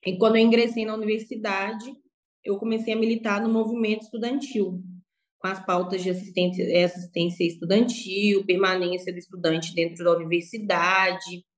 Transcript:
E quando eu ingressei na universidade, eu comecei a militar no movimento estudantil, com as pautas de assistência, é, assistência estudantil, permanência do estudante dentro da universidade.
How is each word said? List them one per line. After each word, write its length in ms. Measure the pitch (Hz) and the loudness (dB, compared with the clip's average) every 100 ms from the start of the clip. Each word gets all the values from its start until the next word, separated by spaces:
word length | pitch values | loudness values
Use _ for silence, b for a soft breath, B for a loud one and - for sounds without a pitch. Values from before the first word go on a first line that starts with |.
E 120 | - 180 | -4 2
quando 180 | 220 226 | 4 6
eu 60 | |
ingressei 420 | 226 240 233 233 | 6 6 2 0
na 100 | 220 | -4
universidade, 960 | 220 214 220 - 226 214 196 196 226 240 - _ _ _ _ | -4 -2 -2 -4 -6 -4 -2 -4 -6 -12 -18 _ _ _ _
eu 120 | - 196 | -6 -4
comecei 340 | 226 220 226 | -2 -2 -2
a 40 | 220 | 0
militar 460 | 226 226 220 202 | 0 0 0 0
no 100 | 226 | 2
movimento 500 | 226 220 233 220 214 | 2 0 0 0 0
estudantil, 800 | - 226 233 277 - 214 185 180 - - _ _ _ _ | -4 -6 -4 -4 -4 -2 -2 -4 -12 -18 _ _ _ _
com 100 | 185 | -6
as 160 | 190 | -6
pautas 380 | - 180 180 185 | -2 0 0 -2
de 80 | 185 | -2
assistência, 520 | 180 - - 180 180 | -4 -4 0 0 0
é, 220 | - 175 | 2 4
assistência 600 | 180 180 - - 170 175 | 2 0 -10 -2 -2 0
estudantil, 1000 | 175 165 170 196 247 - 190 190 208 196 | -2 -2 2 2 2 -2 -6 0 2 2
permanência 680 | 196 180 190 185 175 180 180 | 2 2 4 2 0 -2 -6
do 60 | 180 | -10
estudante 560 | - 185 170 160 165 | -12 -2 0 0 -2
dentro 300 | - 165 165 | -2 -2 0
da 100 | 175 | 2
universidade. 1300 | 170 165 170 - 226 208 175 175 190 190 180 175 180 _ | 2 2 -2 -2 -10 -2 0 4 4 2 -2 -8 -14 _